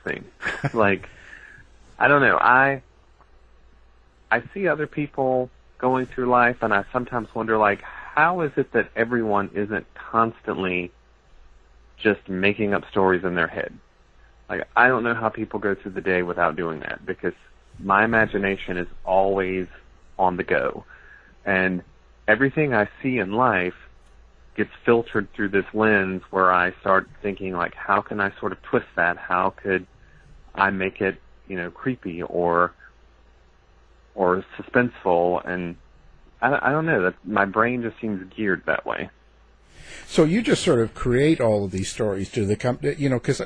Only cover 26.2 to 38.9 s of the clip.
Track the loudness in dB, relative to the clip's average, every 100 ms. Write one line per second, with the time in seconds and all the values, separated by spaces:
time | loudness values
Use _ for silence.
26.2 | -4 2 4 4 2 -2 2 2 0 -8
27.2 | -6 -6 -6 -4 -6 -6 0 0 0 -4
28.2 | -4 -4 -8 -8 -2 -2 -2 0 0 0
29.2 | -2 0 0 -2 -2 -2 -4 -20 -20 -20
30.2 | -20 -20 -12 0 0 0 -4 -2 -2 -4
31.2 | -14 -20 -12 -8 -8 -6 -6 -6 -8 -8
32.2 | -6 -2 2 2 2 -2 -20 -20 _ _
33.2 | -20 _ _ _ _ _ _ _ _ 0
34.2 | 2 2 -2 -14 -2 0 0 -2 0 2
35.2 | 2 0 -4 -6 -6 -10 -18 -20 -20 -20
36.2 | -20 -4 0 0 0 0 0 0 0 -2
37.2 | -4 0 0 2 0 0 -6 -8 -8 -6
38.2 | -8 -6 -2 -2 -2 -4 -4